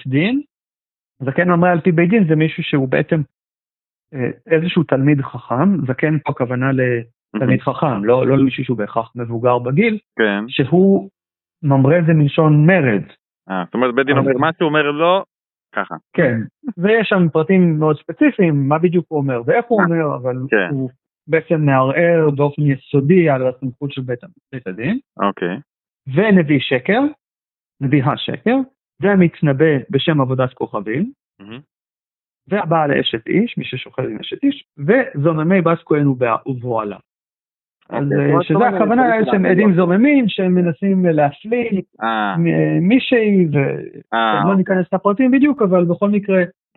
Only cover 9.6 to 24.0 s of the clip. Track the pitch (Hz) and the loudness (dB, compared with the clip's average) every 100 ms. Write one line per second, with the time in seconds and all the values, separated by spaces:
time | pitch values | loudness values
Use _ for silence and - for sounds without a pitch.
9.6 | 123 143 226 214 - - 107 101 113 135 | 0 0 0 -2 -6 -2 -2 -2 -4 -4
10.6 | 135 175 196 196 196 _ _ _ _ _ | 0 4 4 2 -2 _ _ _ _ _
11.6 | 147 139 135 175 165 160 143 - 156 151 | 0 2 4 2 2 2 2 2 4 4
12.6 | 151 190 135 101 - _ _ _ - 95 | 4 4 2 0 -4 _ _ _ -10 -8
13.6 | 90 113 123 120 135 139 135 127 156 160 | -6 -2 -2 0 0 0 0 0 -2 -2
14.6 | 165 151 147 147 170 190 - _ _ _ | 0 0 0 0 0 0 -4 _ _ _
15.6 | _ - 95 85 _ - 131 113 107 _ | _ -8 -8 -10 _ -2 0 -2 -6 _
16.6 | 294 175 185 226 196 202 170 160 156 190 | -14 -4 0 0 0 0 2 0 2 4
17.6 | 175 156 156 147 - 254 302 - 175 143 | 4 2 0 -2 -6 0 0 2 0 2
18.6 | 139 156 175 175 160 156 139 120 120 208 | 0 0 0 0 -2 -4 -2 -2 -2 -2
19.6 | 240 220 180 165 151 135 127 127 131 107 | 0 0 0 0 -2 -4 -6 -6 -2 -2
20.6 | 92 139 131 - _ _ - 160 - 160 | -2 -4 -6 -10 _ _ -4 -4 0 0
21.6 | 147 131 131 139 170 170 151 139 143 143 | 2 2 2 0 2 2 2 0 -2 0
22.6 | 147 131 - 143 139 185 160 135 127 127 | 0 -2 -2 0 2 4 4 2 -2 -4
23.6 | 131 123 143 135 | -8 -8 -10 -8